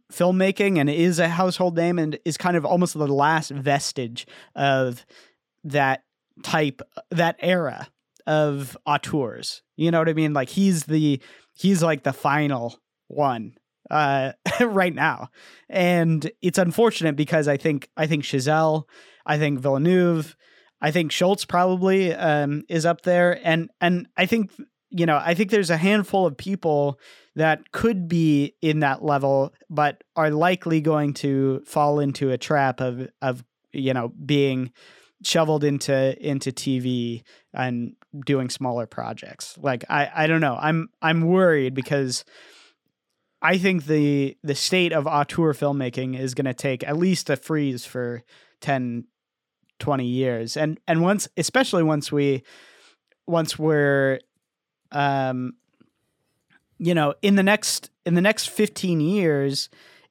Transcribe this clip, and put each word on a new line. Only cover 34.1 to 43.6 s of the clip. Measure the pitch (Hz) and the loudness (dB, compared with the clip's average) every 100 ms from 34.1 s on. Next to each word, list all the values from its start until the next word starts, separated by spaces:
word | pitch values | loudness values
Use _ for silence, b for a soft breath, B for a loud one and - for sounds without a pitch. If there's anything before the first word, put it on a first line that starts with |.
| - | -6
being | 139 143 139 127 127 - b b b b | 0 2 2 0 -6 -10 b b b b
shoveled | - 170 156 151 | -2 0 2 2
into, | 147 143 - 135 135 123 | 2 0 0 2 2 0
into | 147 135 135 | -4 -4 -4
T | - 139 127 | -6 -4 -2
V | 127 123 120 117 - b b | -2 -2 -4 -8 -14 b b
and | - 127 120 117 - _ 147 | -6 -4 -4 -6 -12 _ -10
doing | 135 139 123 | -2 -2 -2
smaller | - 131 120 110 | -4 -4 -4 -6
projects. | - 117 120 - - - - | -8 -10 -10 -14 -16 -18 -6
Like, | 143 123 - | -4 -4 -2
I, | 147 143 | 0 0
I | 165 156 | 0 2
don't | 160 | 2
know. | 147 117 | 0 0
I'm, | 151 165 - _ | 0 0 -2 _
I'm | 160 165 | 0 2
worried | 165 185 180 151 131 | 2 4 4 4 0
because | 131 123 143 131 123 - B B B B B _ _ _ _ _ _ | -4 -2 -2 -2 -6 -10 B B B B B _ _ _ _ _ _
I | 156 | 0
think | 185 | 2